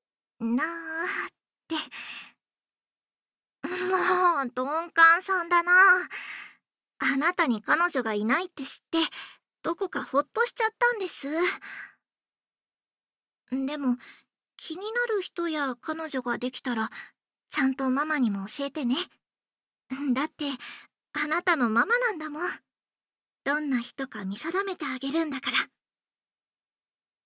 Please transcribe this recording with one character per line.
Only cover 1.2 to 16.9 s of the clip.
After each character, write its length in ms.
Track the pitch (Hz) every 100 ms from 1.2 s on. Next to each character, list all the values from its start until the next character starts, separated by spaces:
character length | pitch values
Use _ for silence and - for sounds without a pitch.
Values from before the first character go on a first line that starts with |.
| 349 - _ _ -
て。 80 | 320 - - - - - _ _ _ _ _ _ _ _ _ _ _ _ _ -
も 760 | 359 359 370 349 359 359 311
う、 40 | 254
鈍 440 | 247 262 320 339
感 300 | - 330 339
さ 220 | 370 370
ん 40 | 339
だ 140 | 349
な。 460 | 349 359 392 370 285 - - - - - _ _ _ -
あ 180 | - 269
な 160 | 311
た 140 | 370 302
に 160 | 220
彼 260 | - 302 339
女 140 | 277
が 100 | 220
い 120 | 208
な 160 | 214 302
い 60 | 370
っ 20 |
て 160 | -
知 140 | 262 -
っ 20 | _
て、 80 | - - - - - _ _
ど 140 | - 339
こ 120 | 381
か 140 | 262
ほ 180 | 254 269
っ 80 | 294
と 160 | - 480
し 60 |
ち 100 | -
ゃ 40 | 440
っ 40 | -
た 160 | -
ん 40 | 453
で 80 | 381
す。 200 | - 277 320 359 - - - - _ _ _ _ _ _ _ _ _ _ _ _ _ _ _ -
で 280 | 262 269 294
も、 180 | 269 247 - - _ _ _ -
気 200 | - 320
に 140 | 415
な 140 | 466 480
る 160 | 415
人 260 | - - 339
や 280 | 311 277 247
彼 280 | - 311 320
女 140 | 277
が 160 | 247 233
で 120 | 254
き 100 | -
た 140 | 262
ら、 160 | 226 220